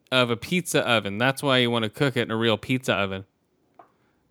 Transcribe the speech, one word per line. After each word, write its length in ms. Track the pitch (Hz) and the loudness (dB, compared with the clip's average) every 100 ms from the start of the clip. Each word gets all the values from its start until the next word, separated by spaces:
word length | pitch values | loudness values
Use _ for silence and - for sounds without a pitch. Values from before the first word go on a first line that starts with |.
| _ | _
of 180 | 131 120 | 2 2
a 60 | 117 | 0
pizza 500 | - 180 - 147 - | -2 -4 0 0 2
oven. 300 | 113 101 101 | 0 0 0
That's 240 | 127 131 | 0 0
why 160 | 143 127 | 0 2
you 120 | 120 | 2
wanna 180 | 117 110 | 0 -2
cook 280 | - 143 120 | -2 -2 0
it 60 | |
in 80 | 104 | -2
a 60 | 110 | 0
real 200 | 117 107 | 2 0
pizza 360 | - 127 127 | 0 -2 0
oven. 300 | 95 98 95 98 _ _ _ _ - - _ _ _ _ | 0 -2 -6 -12 _ _ _ _ -20 -20 _ _ _ _